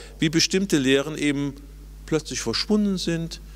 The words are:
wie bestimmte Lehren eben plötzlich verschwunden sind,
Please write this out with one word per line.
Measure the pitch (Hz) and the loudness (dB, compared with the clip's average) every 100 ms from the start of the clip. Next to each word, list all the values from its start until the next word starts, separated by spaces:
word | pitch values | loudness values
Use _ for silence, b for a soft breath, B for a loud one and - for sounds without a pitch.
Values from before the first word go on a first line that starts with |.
| B B | B B
wie | 160 | 2
bestimmte | 160 - 190 196 156 | 4 4 2 2 2
Lehren | 131 135 143 156 | 4 4 2 -2
eben | 147 139 143 - - - - - | 0 0 -2 -6 -14 -18 -18 -16
plötzlich | - 160 - 127 | -2 -2 -2 -6
verschwunden | 117 110 - 214 202 185 | -2 -2 2 2 4 0
sind, | - 165 165 - B | 0 -2 -4 -10 B